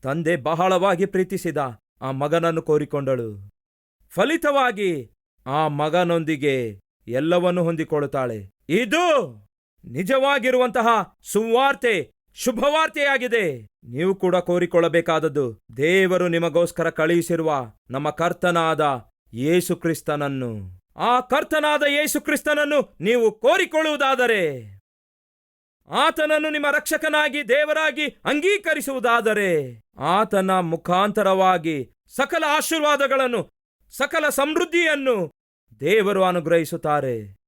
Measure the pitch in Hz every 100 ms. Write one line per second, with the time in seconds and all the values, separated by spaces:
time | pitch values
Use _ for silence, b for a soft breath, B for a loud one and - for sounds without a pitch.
0 | 131 151 160 170 131 165 185 185 190 180
1 | 190 185 185 190 170 151 135 110 _ _
2 | 131 135 143 170 165 160 165 151 147 147
3 | 135 131 113 104 101 _ _ _ _ _
4 | _ - 226 330 302 277 254 202 202 156
5 | 110 _ _ _ - 143 156 143 151 165
6 | 175 170 156 156 143 135 117 98 _ _
7 | - 120 156 180 180 180 170 165 160 151
8 | 143 139 127 110 98 _ - 165 240 302
9 | 359 294 175 110 _ _ _ _ - 120
10 | 185 269 269 277 233 247 247 247 226 226
11 | 185 _ - 202 226 226 269 277 240 202
12 | 135 _ _ - - 233 269 302 320 311
13 | 285 269 240 226 185 127 107 _ - 120
14 | 180 196 185 175 175 175 175 175 165 165
15 | 165 160 156 143 127 110 _ 113 151 185
16 | 190 180 180 170 170 151 170 - 165 160
17 | 160 170 165 170 160 143 120 - _ 131
18 | 151 - 170 170 180 170 160 156 151 131
19 | - _ _ 113 139 175 175 175 170 160
20 | - 147 143 135 123 110 92 - _ -
21 | 208 247 - 269 - 311 302 302 285 285
22 | 302 294 294 302 - 294 294 294 240 _
23 | 175 240 226 208 247 359 349 311 311 294
24 | 269 269 247 220 165 131 107 101 _ _
25 | _ _ _ _ _ _ _ _ _ 170
26 | 302 311 302 302 311 302 294 294 302 311
27 | 311 302 302 277 240 262 302 302 311 285
28 | 302 - - 294 339 403 339 302 277 262
29 | 240 233 220 208 196 165 131 117 _ -
30 | 139 185 214 202 190 190 170 160 - 175
31 | 208 214 190 190 185 180 160 151 123 _
32 | _ - 277 330 311 302 - 320 294 285
33 | 277 269 262 233 151 _ _ _ _ -
34 | 277 330 302 269 285 311 339 339 330 294
35 | 262 226 160 _ _ _ _ - 143 220
36 | 196 196 185 175 160 170 160 165 156 147
37 | 135 117 104 98